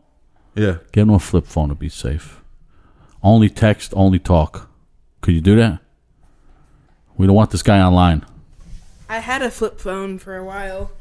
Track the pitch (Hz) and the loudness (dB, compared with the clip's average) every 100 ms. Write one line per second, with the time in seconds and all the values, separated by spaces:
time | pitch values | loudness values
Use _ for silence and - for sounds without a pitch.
0 | _ _ _ _ _ 104 104 85 - 104 | _ _ _ _ _ -4 -2 -4 -4 0
1 | 107 104 - 87 - - 73 71 78 - | 4 4 2 -4 -2 -4 -4 -4 -10 -10
2 | 65 80 - - - - _ _ _ _ | -8 -8 -10 -20 -20 -20 _ _ _ _
3 | _ _ 98 113 107 - 110 - - 98 | _ _ 2 4 4 2 0 0 -4 0
4 | 95 92 - 85 76 - - _ _ _ | 2 2 2 0 0 -6 -20 _ _ _
5 | _ _ - 82 80 - 113 - _ _ | _ _ -2 0 2 2 2 -2 _ _
6 | _ _ _ _ _ _ _ _ _ _ | _ _ _ _ _ _ _ _ _ _
7 | _ - 95 101 104 - - 98 92 90 | _ -2 2 4 2 0 2 4 4 4
8 | 90 80 - - - - - - - - | 4 0 -4 -20 -20 -20 -20 -20 -20 -20
9 | - 220 226 269 240 - 220 - 202 190 | -14 -12 -8 -6 -6 -6 -8 -8 -10 -8
10 | 196 190 196 185 185 196 190 190 196 - | -10 -12 -14 -16 -14 -12 -12 -10 -12 -14